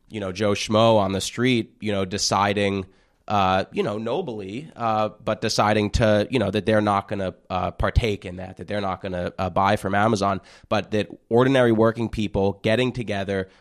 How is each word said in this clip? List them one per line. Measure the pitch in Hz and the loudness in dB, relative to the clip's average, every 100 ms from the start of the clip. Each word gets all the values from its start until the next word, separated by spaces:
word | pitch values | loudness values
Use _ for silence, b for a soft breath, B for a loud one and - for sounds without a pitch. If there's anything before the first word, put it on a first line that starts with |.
| _ | _
you | 110 | -8
know, | 95 | -6
Joe | 90 107 | -2 0
Schmo | 101 - 107 117 110 | 0 0 4 6 4
on | 95 | 2
the | 95 | -2
street, | - - 127 120 - _ | -4 -2 0 0 -2 _
you | 107 | -4
know, | 101 | -2
deciding, | 95 101 - 101 101 104 101 98 92 b b b - | -2 -4 0 2 2 2 0 -2 -6 b b b -4
uh, | 104 95 92 - | 0 2 2 0
you | - | -4
know, | 170 107 | -4 -4
nobly, | 113 147 165 107 95 110 156 | -4 -4 -6 -10 -10 -12 -12
uh, | - 117 107 107 - | -6 -2 0 -2 -4
but | - 107 | -6 -4
deciding | 113 - 107 107 104 | -2 2 2 2 2
to, | - 110 104 104 | 2 4 4 2
you | 127 | 0
know, | 98 | 0
that | 104 92 | 0 2
they're | 107 | 2
not | 104 98 - | 2 0 -2
gonna, | 101 92 - - | -6 -6 -8 -6
uh, | 90 90 | -4 -4
partake | - 107 - 113 101 | -2 0 0 0 -2
in | 95 90 | -8 -12
that, | 92 95 | -14 -14
that | 87 | -8
they're | 101 | -4
not | 98 90 | -4 -6
gonna, | 98 90 87 - | -6 -6 -6 -4
uh, | 95 | -4
buy | 87 98 104 | 2 2 2
from | 95 | 0
Amazon, | 101 110 107 98 95 B B - | 0 2 2 0 -4 B B -6
but | 107 87 | -4 -2
that | 107 98 - - | -4 -4 -10 0
ordinary | 117 131 135 120 | 2 4 4 4
working | 110 113 110 110 | 4 2 2 -4
people | - 101 104 98 98 | -4 -4 0 -2 0
getting | 110 113 127 | 0 2 0
together, | 117 104 101 98 98 92 b | -2 -6 -6 -4 -4 -6 b